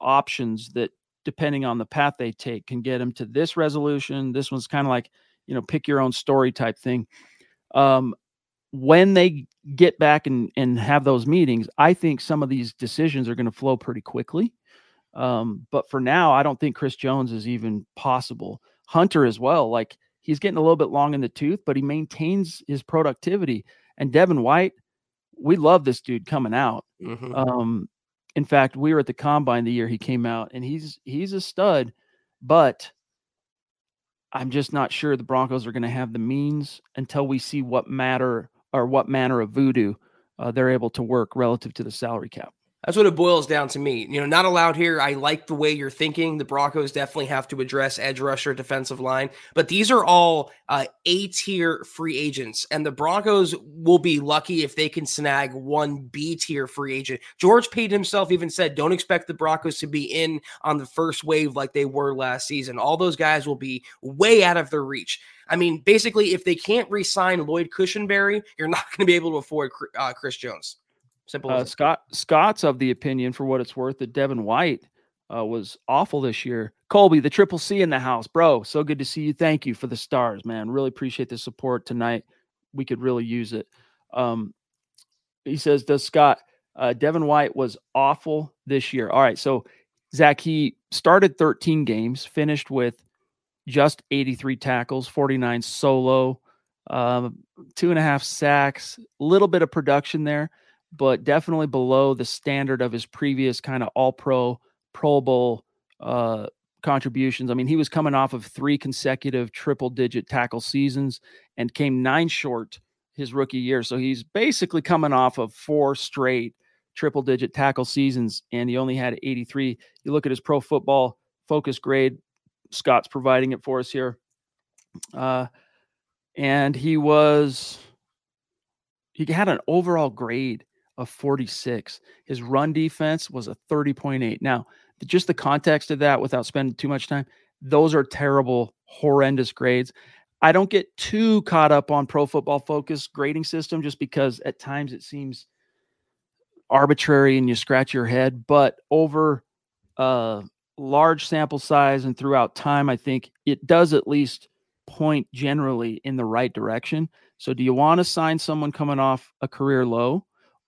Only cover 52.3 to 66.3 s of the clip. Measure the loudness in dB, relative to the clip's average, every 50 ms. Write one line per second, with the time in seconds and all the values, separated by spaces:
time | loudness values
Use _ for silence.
52.3 | -6 -6 -8 -8 -8 -8 -6 -4 -4 -4 -4 -4 -4 -2 -2 -2 0 0 0 2
53.3 | 2 2 2 2 -2 -8 -12 -14 -14 -2 4 6 6 6 6 2 0 0 0 0
54.3 | -2 -2 -2 -2 -2 -2 -2 -4 -2 -4 -4 -4 -4 -6 -8 -6 -6 -4 -2 0
55.3 | 0 0 -2 -4 -6 -10 -8 -4 -2 -2 -2 -2 -4 -8 -12 -14 -12 -10 -8 -6
56.3 | -6 -6 -6 -6 -6 -6 -6 -8 -8 -10 -8 -8 -8 -8 -8 -8 -10 -10 -12 -16
57.3 | -6 2 6 6 6 6 6 2 -2 -2 -2 0 0 -2 -2 0 -2 -2 0 2
58.3 | 0 0 0 -2 -2 -2 -2 -2 0 0 0 0 0 0 0 0 -2 -2 -2 -4
59.3 | -6 -2 0 0 0 0 -2 -4 -6 -6 -8 -6 -6 -6 -6 -4 -2 -2 -2 -2
60.3 | -2 -6 -10 -14 -16 -8 -4 -2 -2 -2 -4 -6 -4 -4 -2 -2 -4 -6 -2 0
61.3 | 0 0 0 0 -2 -4 -6 -4 -2 -2 -2 -2 -2 -2 -2 -2 -2 -2 -4 -4
62.3 | -4 -6 -6 -6 -6 -6 -8 -6 -6 -2 0 0 0 2 0 0 0 0 0 2
63.3 | 2 0 0 -2 -6 -6 -6 -8 -10 -10 -12 -16 -20 _ -14 -4 2 4 6 8
64.3 | 8 8 8 6 4 2 0 -2 -2 -4 -4 -4 -8 -8 -8 -10 -10 -10 -12 -18
65.3 | -20 _ _ -4 0 0 2 2 0 0 4 4 4 4 4 2 2 2 2 2